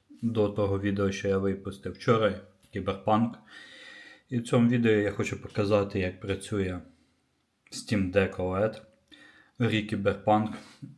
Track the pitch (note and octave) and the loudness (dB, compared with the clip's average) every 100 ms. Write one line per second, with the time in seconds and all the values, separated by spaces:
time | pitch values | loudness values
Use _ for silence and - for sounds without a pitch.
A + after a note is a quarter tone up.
0 | _ - A#2 A2 G2+ G2+ G2+ G2 G2+ G2 | _ -6 -2 0 0 2 0 0 0 0
1 | G2 G2 G2 G2 G2 F#2+ G2+ - F#2 - | 0 0 0 0 0 -2 -8 -10 -12 -4
2 | - A2+ G#2+ G2 - _ _ G2 F#2 F#2+ | 2 2 2 -2 -12 _ _ -6 -6 -4
3 | - G#2+ A#2 - - - - - - - | 2 2 2 -4 -18 -20 -20 -20 -20 -20
4 | - - _ A#2+ A#2 B2+ A#2 B2 A#2 G#2+ | -20 -20 _ -6 0 2 4 4 4 4
5 | G#2 - G2+ G2 - - G2+ G#2 G2+ G2+ | 2 -2 -4 -6 -6 -4 2 2 2 -2
6 | F2+ - G2+ F#2+ - G#2 F#2+ F2 - _ | -2 -4 -6 -6 -4 -2 -2 -4 -12 _
7 | _ _ _ _ _ _ _ - - G#2+ | _ _ _ _ _ _ _ -14 -2 0
8 | F#2 F#2+ F#2+ - F#2 F#2+ A2 - - _ | 2 2 0 -2 -2 0 -2 -4 -18 _
9 | _ - - _ _ - A2+ G#2+ G#2 G#2 | _ -20 -20 _ _ -2 0 0 -2 -2
10 | G2 F#2+ - G#2+ G#2+ - - - - | 0 0 2 2 2 -6 -16 -20 -20